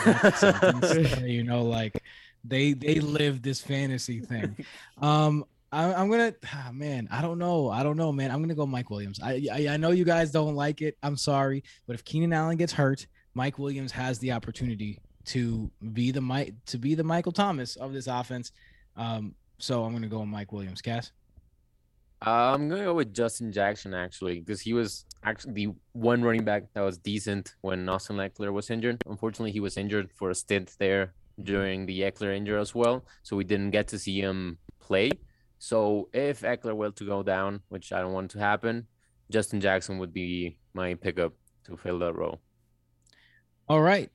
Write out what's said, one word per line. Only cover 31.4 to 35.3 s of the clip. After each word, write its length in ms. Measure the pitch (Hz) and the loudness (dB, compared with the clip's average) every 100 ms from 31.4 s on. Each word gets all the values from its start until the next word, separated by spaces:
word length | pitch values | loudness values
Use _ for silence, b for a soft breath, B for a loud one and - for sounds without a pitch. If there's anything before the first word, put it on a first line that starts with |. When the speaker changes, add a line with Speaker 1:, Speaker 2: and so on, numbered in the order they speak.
Speaker 2:
during 420 | 95 98 98 95 95 | -2 0 0 -2 -4
the 160 | 92 | -2
Eckler 300 | 95 - 101 | -2 -2 -2
injury 260 | 98 104 104 | -2 -2 -2
as 160 | 104 120 | -2 2
well, 280 | 120 127 b b | 2 2 b b
so 120 | - 101 | -6 -4
we 60 | |
didn't 300 | 98 101 101 | 0 0 2
get 160 | 104 104 | 0 0
to 100 | 104 | -4
see 220 | 101 95 | -4 -2
him 380 | 98 95 90 85 - - | -2 -2 -6 -10 -18 -20
play. 320 | - 95 123 175 - | 0 2 4 0 -6